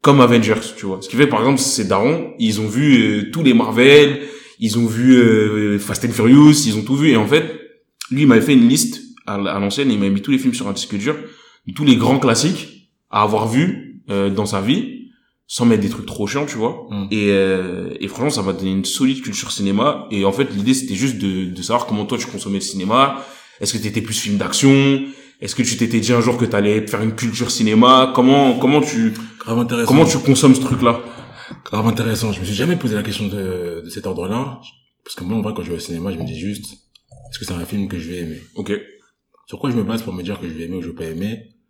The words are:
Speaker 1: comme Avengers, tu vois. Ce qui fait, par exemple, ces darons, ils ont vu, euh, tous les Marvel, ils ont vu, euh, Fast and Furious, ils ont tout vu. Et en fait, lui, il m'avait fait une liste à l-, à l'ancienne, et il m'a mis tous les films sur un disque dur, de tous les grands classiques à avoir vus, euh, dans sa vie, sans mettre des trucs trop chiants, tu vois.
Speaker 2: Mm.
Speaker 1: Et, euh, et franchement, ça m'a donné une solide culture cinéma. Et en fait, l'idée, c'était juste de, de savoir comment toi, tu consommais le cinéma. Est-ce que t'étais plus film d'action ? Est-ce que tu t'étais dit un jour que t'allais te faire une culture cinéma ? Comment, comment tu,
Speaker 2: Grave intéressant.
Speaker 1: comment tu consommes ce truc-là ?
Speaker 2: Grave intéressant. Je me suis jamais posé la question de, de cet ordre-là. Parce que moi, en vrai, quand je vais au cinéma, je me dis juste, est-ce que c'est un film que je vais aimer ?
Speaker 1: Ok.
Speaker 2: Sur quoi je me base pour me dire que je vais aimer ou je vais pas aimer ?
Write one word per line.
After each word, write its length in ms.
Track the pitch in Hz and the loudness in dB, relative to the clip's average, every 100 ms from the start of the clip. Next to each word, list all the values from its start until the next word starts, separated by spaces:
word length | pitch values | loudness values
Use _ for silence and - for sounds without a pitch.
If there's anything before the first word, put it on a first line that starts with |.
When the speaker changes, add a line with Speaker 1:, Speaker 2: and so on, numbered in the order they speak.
Speaker 1:
comme 200 | - 139 | 6 6
Avengers, 520 | 120 117 107 110 - - | 6 4 2 -2 -4 -12
tu 120 | 98 | -10
vois. 160 | 95 | -10
Ce 40 | - | -6
qui 80 | 117 | 0
fait, 100 | 143 | 2
par 140 | 107 | 2
exemple, 180 | 120 135 | 0 0
ces 260 | - - 98 | -2 -2 0
darons, 480 | 98 120 165 - - | 2 2 -2 -6 -4
ils 200 | 113 104 | -2 -2
ont 60 | 107 | -2
vu, 300 | 117 147 127 | 0 4 4
euh, 300 | 107 104 101 | 4 0 -4
tous 120 | 160 | 0
les 100 | 139 | 4
Marvel, 680 | 117 110 110 135 143 143 135 - - - _ | 4 2 4 8 8 6 2 -10 -16 -20 _
ils 200 | 113 117 | -4 0
ont 80 | 117 | -2
vu, 260 | 110 127 | 2 6
euh, 640 | 127 117 107 107 107 107 101 | 8 8 6 2 0 0 -2
Fast 260 | - 98 - | -4 -4 -4
and 40 | |
Furious, 520 | 110 113 139 151 147 117 | 2 6 10 8 6 0
ils 100 | 107 | -2
ont 40 | |
tout 140 | 107 139 | -2 0
vu. 140 | 156 | 2
Et 40 | 113 | 2
en 120 | 104 | 2
fait, 160 | 151 160 - - _ _ _ - | 0 0 -12 -18 _ _ _ -6
lui, 140 | 131 | 2
il 40 | 147 | 6
m'avait 140 | 113 | 6
fait 120 | 123 | 6
une 140 | 131 117 | 4 6
liste 340 | 139 - - - - - | 2 -2 -8 -18 -18 -10
à 100 | 101 | -6
l-, 100 | 98 | -4
à 120 | 98 | -2
l'ancienne, 320 | 101 139 139 | -4 -2 -2
et 20 | |
il 60 | 107 | 0
m'a 100 | 98 | 0
mis 140 | 98 | -2
tous 80 | 98 | 0
les 80 | 131 | 0
films 160 | 131 117 | 0 -2
sur 120 | 107 | -6
un 60 | |
disque 220 | 92 - 104 | -8 -8 -6
dur, 180 | 113 151 - - _ _ - | -4 -6 -10 -20 _ _ -14
de 60 | |
tous 120 | 95 147 | 0 4
les 100 | 113 | 4
grands 220 | 113 135 | 4 2
classiques 720 | 123 - 156 - - - _ _ _ | 2 2 0 -4 -10 -20 _ _ _
à 100 | 101 | -2
avoir 260 | 104 107 110 | 0 0 0
vus, 540 | 123 175 - - - - | 0 0 -4 -12 -20 -6
euh, 220 | 101 98 | -2 -2
dans 160 | 95 104 | -2 -4
sa 140 | 101 | -2
vie, 500 | 101 175 - - - _ _ _ _ | -2 -2 -4 -14 -18 _ _ _ _
sans 220 | - 233 | 0 2
mettre 160 | 214 | 2
des 60 | 98 | 0
trucs 180 | - - | -6 -12
trop 180 | - 104 | -8 -6
chiants, 220 | 139 - | -4 -6
tu 100 | 113 | -4
vois. 300 | 113 - - | -6 -6 -12
Speaker 2:
Mm. 180 | 104 98 | -10 -4
Speaker 1:
Et, 160 | 107 101 | -2 0
euh, 600 | 98 95 95 90 90 92 - | 2 2 -2 -4 -8 -10 -10
et 80 | 98 | -10
franchement, 240 | - 139 | -4 -4
ça 100 | 123 | -2
m'a 120 | 95 | -4
donné 180 | 87 95 | -4 -2
une 140 | 95 90 | -4 -4
solide 360 | - 131 131 | -2 -2 -2
culture 300 | 117 101 - | -8 -10 -8
cinéma. 560 | - 98 101 135 - - | -4 -2 0 0 -4 -6
Et 160 | 104 98 | -2 0
en 60 | |
fait, 140 | 120 135 101 | 0 -4 -2
l'idée, 180 | 110 | 0
c'était 220 | 131 131 95 | 0 -2 -4
juste 240 | 135 110 | -4 -2
de, 260 | 98 95 92 | -4 -4 -6
de 80 | 90 | -8
savoir 240 | 87 120 - | -4 -4 -2
comment 200 | 107 104 | -4 -4
toi, 100 | - | -6
tu 80 | - | -6
consommais 320 | 101 - 98 | -10 -6 -6
le 40 | - | -6
cinéma. 500 | 98 95 120 139 143 - - - _ | -6 0 2 2 -2 -14 -20 -20 _
Est-ce 120 | 104 113 | -6 -4
que 60 | |
t'étais 180 | 104 107 | -4 -4
plus 160 | - 110 | -4 -6
film 180 | 104 101 | -2 -2
d'action ? 680 | 101 - 135 139 139 139 135 - - _ | -2 2 4 6 4 0 -4 -14 -20 _
Est-ce 140 | - - | -8 -4
que 80 | |
tu 120 | 117 110 | -2 -2
t'étais 220 | 113 117 | 0 0
dit 140 | 101 | 2
un 80 | 120 | 2
jour 160 | 113 120 | 2 0
que 80 | 110 | 0
t'allais 380 | 104 101 107 107 | 0 2 0 -2
te 40 | |
faire 120 | 110 | -4
une 120 | 110 110 | -4 -2
culture 340 | 117 104 117 | -6 -4 -4
cinéma ? 600 | - 110 110 123 131 131 131 | 0 2 4 6 6 4 4
Comment, 420 | 127 139 135 120 | 4 6 4 2
comment 200 | 131 147 | 2 2
tu, 320 | 147 117 113 107 - - | 2 0 -2 -2 -14 -16
Speaker 2:
Grave 200 | - 117 | -4 -2
intéressant. 280 | 117 120 117 | -2 -2 4
Speaker 1:
comment 180 | 139 160 | 6 6
tu 120 | 139 | 2
consommes 340 | 139 131 143 127 | 2 4 6 4
ce 60 | |
truc-là ? 400 | - 127 120 117 - - - - - - - | 2 2 2 0 -8 -18 -20 -20 -20 -20 -8
Speaker 2:
Grave 220 | 107 110 | -2 -2
intéressant. 440 | 110 113 110 110 | -2 -4 -2 -4
Je 80 | 95 | -6
me 40 | 95 | -6
suis 80 | 104 | -4
jamais 200 | 147 165 | -2 -2
posé 180 | 120 104 | -2 -4
la 80 | |
question 240 | 104 98 101 | -6 -6 -6
de, 540 | 101 95 90 87 82 | -6 -6 -6 -8 -10
de 60 | 82 | -12
cet 160 | 101 95 | -12 -10
ordre-là. 560 | 87 92 113 135 127 - _ _ _ | -8 -6 -6 -6 -12 -20 _ _ _
Parce 120 | - - | -20 -12
que 80 | |
moi, 140 | 87 110 | -6 -4
en 40 | |
vrai, 120 | 104 - | -4 -8
quand 80 | |
je 60 | 82 | -8
vais 40 | 85 | -10
au 20 | |
cinéma, 320 | - 85 95 | -8 -8 -8
je 60 | 85 | -8
me 60 | - | -8
dis 120 | 78 | -8
juste, 260 | 95 101 - - _ _ _ - - | -8 -10 -14 -20 _ _ _ -20 -20
est-ce 100 | - | -16
que 40 | - | -12
c'est 80 | |
un 120 | 87 - | -10 -8
film 220 | 104 95 | -6 -6
que 100 | 90 | -8
je 100 | 80 | -10
vais 80 | 90 | -10
aimer ? 220 | 80 78 - - | -10 -12 -16 -14
Speaker 1:
Ok. 160 | 101 104 - _ _ _ _ _ _ | -8 -8 -8 _ _ _ _ _ _
Speaker 2:
Sur 120 | - | -8
quoi 120 | 139 | -4
je 40 | 117 | -2
me 80 | |
base 200 | 98 113 | -4 -6
pour 100 | 101 | -8
me 80 | 92 | -10
dire 160 | 87 101 | -10 -10
que 80 | 85 | -10
je 60 | |
vais 120 | 80 82 | -12 -10
aimer 120 | 92 | -10
ou 40 | |
je 80 | 85 | -10
vais 60 | 82 | -12
pas 100 | 82 | -10
aimer ? 440 | 80 101 113 - _ | -8 -8 -8 -16 _